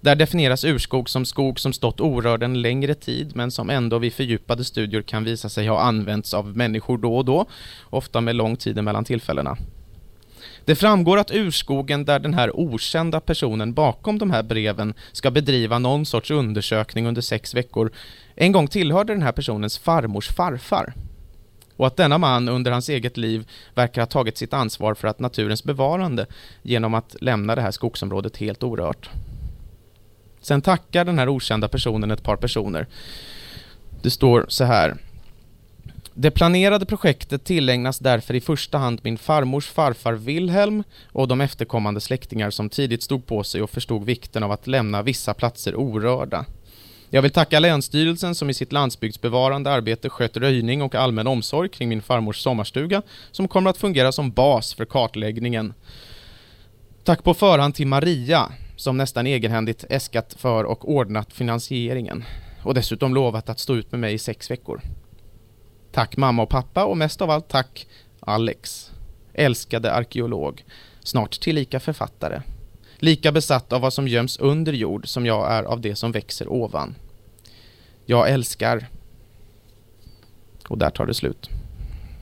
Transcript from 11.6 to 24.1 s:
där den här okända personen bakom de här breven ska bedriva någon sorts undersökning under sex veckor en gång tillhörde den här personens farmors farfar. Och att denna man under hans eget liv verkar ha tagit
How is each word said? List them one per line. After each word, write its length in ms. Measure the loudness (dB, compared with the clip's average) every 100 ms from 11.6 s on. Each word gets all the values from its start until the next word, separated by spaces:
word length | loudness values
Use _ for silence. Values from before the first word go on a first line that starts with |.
| -2 -2 0 -2 2
där 140 | 2
den 140 | 2
här 260 | 2 0 0
okända 600 | -2 -2 -2 0 0 -2
personen 540 | -2 0 0 0 -2
bakom 440 | 2 2 2 -2 0
de 140 | 2
här 120 | 0
breven 500 | 0 0 0 0 -4 -4 -12
ska 200 | -2 0
bedriva 480 | 2 2 2 2 2
någon 260 | 2 0 0
sorts 260 | -2 0
undersökning 760 | 0 0 -2 0 0 0 -2 -2
under 140 | -2
sex 320 | -4 -4 -4
veckor 380 | -4 -2 -2 -2 -2 -20 -20 -20 0
en 160 | 4
gång 160 | 6 4
tillhörde 460 | 0 2 2 2
den 80 | 0
här 100 | 0
personens 460 | 0 -2 -2 -4 -4
farmors 500 | 2 2 2 -4 -4
farfar. 680 | 0 0 -2 -2 -2 -2 -8 -14 -14 -20 -20 -20 -20 -20 0
Och 120 | 0
att 100 | 4
denna 200 | 4 6
man 320 | 4 2 2
under 220 | 0 0
hans 180 | 0 -2
eget 280 | -4 -4 -4
liv 300 | -2 -2 -6 -18 -10 0
verkar 260 | 0 2
ha 40 |
tagit 320 | 0